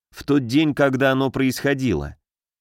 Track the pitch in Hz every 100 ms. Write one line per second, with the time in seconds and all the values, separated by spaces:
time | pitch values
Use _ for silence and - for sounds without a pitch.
0 | _ - - 143 117 135 156 135 143 127
1 | 135 135 135 135 135 123 139 139 131 78
2 | 73 - _ _ _ _